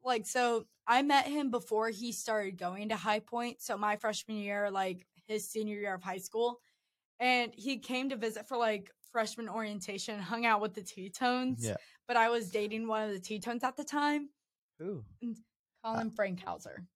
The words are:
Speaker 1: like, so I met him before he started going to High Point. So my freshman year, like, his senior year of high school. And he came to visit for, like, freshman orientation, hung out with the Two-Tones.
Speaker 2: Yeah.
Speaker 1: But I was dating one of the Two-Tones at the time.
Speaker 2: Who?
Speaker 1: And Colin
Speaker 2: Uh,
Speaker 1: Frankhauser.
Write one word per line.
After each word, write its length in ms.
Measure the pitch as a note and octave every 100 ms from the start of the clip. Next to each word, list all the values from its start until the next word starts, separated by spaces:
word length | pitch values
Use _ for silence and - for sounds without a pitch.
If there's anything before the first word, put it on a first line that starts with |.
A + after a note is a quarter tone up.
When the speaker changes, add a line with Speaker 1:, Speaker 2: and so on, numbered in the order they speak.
Speaker 1:
like, 220 | B3 A#3+ G3
so 400 | B3+ A#3+ A#3 A3+ _ -
I 160 | B3
met 240 | C#4+ C#4 C4+
him 240 | D4 C4+
before 380 | A#3 F3+ G#3+ A3
he 240 | G#3 A#3+
started 440 | G3 - A3 G3 F#3
going 320 | F3+ F#3 G#3
to 60 | G#3+
High 240 | G3 G#3+
Point. 400 | G#3+ A#3+ A#3+ A#3
So 140 | - G3+
my 180 | G#3 G#3
freshman 400 | A3+ G#3 - G#3+
year, 340 | G3+ G3+ G3+
like, 360 | G3 F#3+ F3+ - _ _
his 220 | G#3+ G#3+
senior 300 | A3 G#3+ G#3
year 140 | G3+
of 80 | F#3
high 160 | F3+ F#3
school. 420 | F#3 A3 A#3 A#3+ _ _ _ _ _ _
And 320 | B3 B3+ A#3
he 240 | A#3 A3 C4
came 320 | - B3+ C4+
to 60 | C4
visit 300 | A3 A3 G#3+
for, 120 | B3+
like, 320 | A3+ G#3 G3+ _ -
freshman 380 | A#3+ G#3+ A3+ A3+
orientation, 680 | G#3 G#3+ G#3 F3+ G3 - G#3
hung 240 | F3+ A#3
out 160 | A#3 G#3+
with 140 | G#3+
the 80 | -
Two-Tones. 840 | F#3+ - F#3 - B3 B3 B3+ B3
Speaker 2:
Yeah. 120 | A3 G3+ - - -
Speaker 1:
But 120 | A#3+
I 100 | A3+
was 220 | A#3 G3
dating 360 | G#3+ G#3 A3 A3+
one 160 | G#3+
of 60 | G#3+
the 100 | G3
Two-Tones 440 | F#3 G#3+ G#3 A#3+
at 100 | B3+ C4+
the 60 |
time. 440 | D4 C#4+ D4 D4 D4 _ _ _ _ _
Speaker 2:
Who? 240 | E3+ F#3 G#2+ -
Speaker 1:
And 160 | A#3+ A3+ - _ _ _
Colin 260 | A3+ A3+ A3+
Speaker 2:
Uh, 20 |
Speaker 1:
Frankhauser. 760 | A3 G3 F3+ F#3 E3 - - F3+